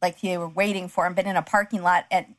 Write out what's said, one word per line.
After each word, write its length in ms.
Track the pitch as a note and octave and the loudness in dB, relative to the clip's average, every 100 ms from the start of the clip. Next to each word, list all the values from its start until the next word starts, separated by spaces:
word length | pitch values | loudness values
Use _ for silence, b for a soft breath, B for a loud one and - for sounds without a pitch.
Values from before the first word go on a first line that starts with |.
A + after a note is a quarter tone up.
like 180 | F3+ F3 | -4 -2
they 180 | F#3+ F3+ | -4 -2
were 100 | E3 | -4
waiting 400 | D#3 G#3 G3 F3+ | -2 0 0 -4
for 180 | - F3 | -2 0
him. 80 | |
But 120 | F3+ F#3+ | 0 0
in 100 | F#3 | 0
a 60 | |
parking 400 | D#3+ G3+ G#3 G#3 | 0 0 0 0
lot 240 | F3 F3 - | 2 2 2
at 180 | F#3 - | -2 -2